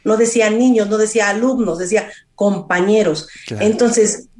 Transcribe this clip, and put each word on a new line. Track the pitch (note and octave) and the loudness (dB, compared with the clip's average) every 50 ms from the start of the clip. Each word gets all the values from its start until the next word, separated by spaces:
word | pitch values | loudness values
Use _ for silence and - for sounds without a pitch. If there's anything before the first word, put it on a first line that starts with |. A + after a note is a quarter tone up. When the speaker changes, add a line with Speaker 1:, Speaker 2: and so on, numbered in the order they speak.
| _ | _
Speaker 1:
No | G#3+ A3 A3 | -2 0 2
decía | A#3 A3+ - A#3+ A3 G#3 | 2 2 2 0 0 2
niños, | G#3+ A3+ B3 B3+ B3 A3 G#3 G3+ | 2 2 2 4 4 2 2 0
no | G#3+ G#3+ | 0 0
decía | G#3+ G#3+ - A3+ G#3 G3+ | 0 0 0 0 0 0
alumnos, | G3+ G#3+ A#3+ C4 C4 B3+ A3+ F#3 D#3+ E3 | 0 0 0 0 0 0 -2 -2 -4 -4
decía | F#3 F3+ G#3 G#3 G3 - - - _ _ _ | -4 -2 -2 -2 -2 -4 -10 -20 _ _ _
compañeros. | - G3+ G3+ G3 F3+ - - F3+ F3+ F3+ G3 G#3+ A3 G#3 E3 D3+ D3+ - - - - - - | -2 0 0 0 -2 -4 -4 -2 0 2 2 2 2 2 0 -2 -4 -6 -12 -18 -20 -14 -12
Speaker 2:
Claro. | A#2 G#2 G#3 | -6 -2 0
Speaker 1:
Entonces, | G#3+ A3 A#3 B3 A#3 A#3 A#3 G#3+ - - - - - _ - | 0 0 2 0 0 2 2 0 0 0 -4 -12 -18 _ -20